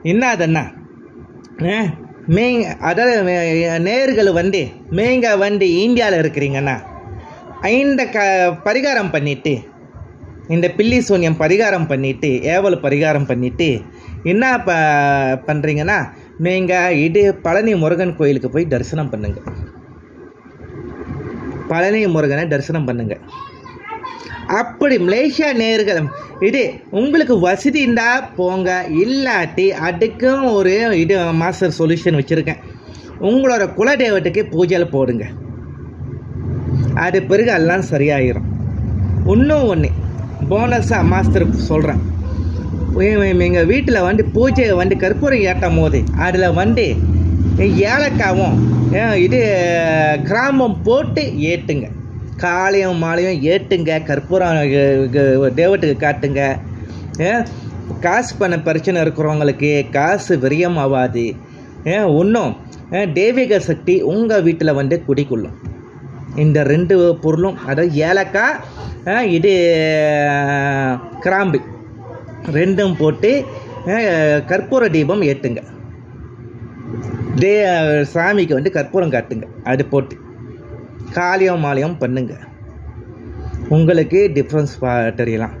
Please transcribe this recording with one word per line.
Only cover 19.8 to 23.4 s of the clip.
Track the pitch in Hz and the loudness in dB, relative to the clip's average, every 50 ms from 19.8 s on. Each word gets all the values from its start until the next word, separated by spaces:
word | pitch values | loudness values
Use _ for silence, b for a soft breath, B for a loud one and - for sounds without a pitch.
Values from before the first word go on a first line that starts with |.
| - - - - - - - - - - - - - - - - - - 381 - - - - - - - - - - - - - - - - - - - | -20 -20 -20 -20 -20 -20 -20 -20 -20 -20 -20 -20 -20 -20 -20 -20 -20 -18 -16 -14 -14 -14 -14 -14 -12 -12 -12 -10 -10 -10 -12 -10 -10 -10 -10 -10 -6 -4
பழனி | 160 165 175 196 208 220 214 190 | -2 0 2 2 2 2 2 2
முருகனை | 165 160 151 143 139 143 170 170 | 2 2 2 2 0 0 -2 -2
தரிசனம் | 151 139 131 - 160 165 147 | -2 -2 -2 -2 -2 -2 -2
பண்ணுங்க. | 123 120 120 117 107 98 - - - - - | -2 -2 -2 -4 -4 -6 -8 -10 -18 -16 -16